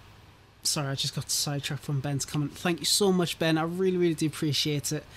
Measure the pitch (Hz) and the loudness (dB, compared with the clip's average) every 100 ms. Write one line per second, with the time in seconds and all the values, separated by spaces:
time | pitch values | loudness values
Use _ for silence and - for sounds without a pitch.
0 | - - - - - - - 160 139 135 | -20 -20 -20 -20 -20 -6 -2 -2 -2 -2
1 | 143 - - - - 143 - 143 - 143 | -2 -4 -4 -2 -2 -2 -4 -6 -2 -2
2 | 143 139 - 151 143 - 180 165 - - | 0 -2 -2 -2 -2 -2 -2 0 0 4
3 | 202 180 170 - 160 160 165 175 190 180 | 4 4 2 0 2 2 0 0 2 4
4 | 175 156 156 - 156 135 156 147 - 151 | 2 2 0 0 0 0 0 0 -2 -4
5 | - | -6